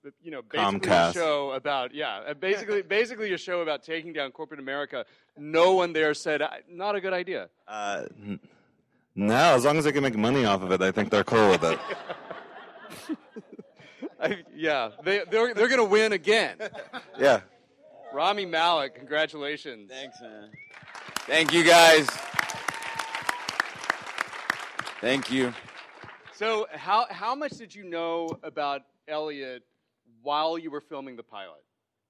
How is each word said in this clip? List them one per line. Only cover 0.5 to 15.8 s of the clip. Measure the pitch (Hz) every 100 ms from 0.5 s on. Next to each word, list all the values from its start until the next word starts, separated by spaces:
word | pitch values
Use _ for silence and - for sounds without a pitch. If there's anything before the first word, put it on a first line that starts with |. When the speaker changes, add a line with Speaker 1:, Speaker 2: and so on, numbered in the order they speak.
| 147 101 98
Speaker 2:
Comcast. | - 87 85
Speaker 1:
a |
show | 120 160 147 139
about, | 131 147 139 127
yeah, | 139 147 98 127
uh, |
basically, | 147 185 202 208 208
<laughs> |
basically | 175 196 233 233 214
a | 180
show | - 180
about | 160 143
taking | 139 165 160
down | 156 135
corporate | 123 151 147
America, | 135 139 143 131 110 _ _ -
no | 147 160 180
one | 185 175
there | 160 156
said, | 151 170 151
"Uh, | 147 123 -
not | 175 202
a | 202
good | 190
idea." | 180 180 156 90 _ -
Speaker 2:
Uh, | 107 101 95 50 -
n-, | 104 95 - _ _ _ _ _ _
no, | - 104 117 170
as | 131
long | 135 156
as |
they | 151
can | 143
make | 135
money | 110 110 139
off | 113 98
of | 92
it, | 92
I | 92
think | 95 104
they're | 104
cool | 95 113 107
with | 87
it. | 82 80
Speaker 1:
<laughs> | - - - - - - - - - - - - - 311 _ - - - - _ - - 311 -
I, | - 196 160
yeah, | 147 160 143 113 104
they, | 160 202 175
they're, | 220 240
they're | 208 233
gonna | 254